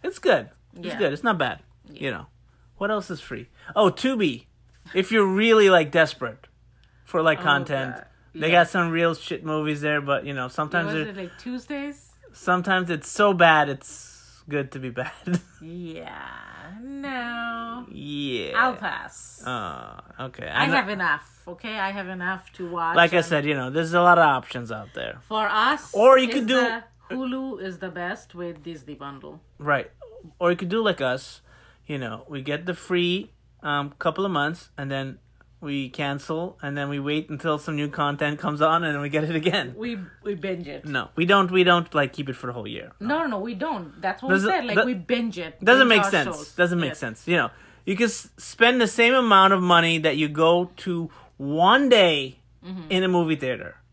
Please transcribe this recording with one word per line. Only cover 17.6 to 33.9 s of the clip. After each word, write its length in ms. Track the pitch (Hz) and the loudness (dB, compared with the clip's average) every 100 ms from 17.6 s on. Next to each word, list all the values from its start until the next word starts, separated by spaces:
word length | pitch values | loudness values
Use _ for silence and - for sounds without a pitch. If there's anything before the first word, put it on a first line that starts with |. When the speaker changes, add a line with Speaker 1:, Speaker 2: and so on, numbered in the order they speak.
| 233 240 - | -10 -12 -14
Speaker 1:
Yeah. 600 | - 143 143 143 120 78 120 | -14 -10 -6 -4 -4 -4 0
Speaker 2:
I'll 200 | 254 - | 0 -2
pass. 680 | 196 - - - - - - | -8 -8 -12 -18 -20 -14 -8
Speaker 1:
Uh, 560 | 123 95 67 53 55 - - | -6 -8 -10 -14 -20 -20 -14
okay. 280 | 127 - - | -14 -12 -6
Speaker 2:
I 160 | 120 | -2
Speaker 1:
I 40 | 151 | 0
know. 60 | 170 | 0
Speaker 2:
have 140 | 190 | -2
enough, 540 | 202 175 147 - - - | -4 -2 -2 -6 -20 -20
okay? 320 | 170 226 214 | -14 -12 -6
I 120 | 196 | -6
have 160 | 202 185 | -6 -10
enough 420 | 185 180 185 - | -8 -6 -6 -10
to 160 | - 180 | -14 -8
watch 260 | 175 165 170 | -4 0 4
Speaker 1:
Like 180 | 170 | 4
I 40 | 170 | 4
Speaker 2:
and 80 | 170 | 0
Speaker 1:
said, 200 | 156 143 | -2 0
you 80 | |
know, 160 | 143 127 | -2 -2
there's 240 | 143 165 | -4 0
a 80 | 170 | 4
lot 160 | 175 170 | 6 8
of 80 | 156 | 6
options 460 | 135 - 127 117 | 4 -2 -12 -8
out 180 | 107 104 | -10 -10
there. 260 | - 57 - - | -10 -10 -10 -8
Speaker 2:
For 180 | 214 208 | -4 -2
us, 460 | 214 240 294 - | 2 2 0 -4
Speaker 1:
Or 240 | 202 240 262 | 4 8 8
you 100 | 254 | 6
Speaker 2:
is 40 | |
Speaker 1:
could 140 | 262 226 | 0 2
do 80 | 254 | 2
Speaker 2:
the 280 | 240 226 - _ _ | 2 -2 -10 _ _
Hulu 500 | 254 262 262 262 214 | -8 -6 -6 -8 -10
is 180 | 190 170 | -10 -10
the 100 | 185 | -12
best 440 | 175 175 202 - 175 | -8 -8 -8 -14 -12
with 280 | 175 165 | -12 -10
Disney 320 | 160 160 135 147 | -14 -14 -16 -14
Bundle. 460 | 139 139 151 170 _ _ | -14 -16 -18 -20 _ _
Speaker 1:
Right. 320 | 147 143 - _ 494 440 165 _ | -2 -2 -2 _ -20 -20 -20 _
Or 120 | 175 | 0
you 60 | 175 | 0
could 120 | 180 | -2
do 120 | 214 | 0
like 200 | 214 175 | 0 0
us, 400 | 135 131 - - _ - _ _ - | -2 -2 -6 -14 _ -20 _ _ -10
you 120 | 147 | -8
know, 260 | 120 110 - | -8 -10 -12
we 140 | 143 | -12
get 240 | 131 147 175 | -6 -6 -6
the 80 | |
free, 580 | 175 - 180 175 180 - _ _ _ | -8 -2 0 0 -2 -6 _ _ _
um, 300 | 151 147 143 | -4 -2 -4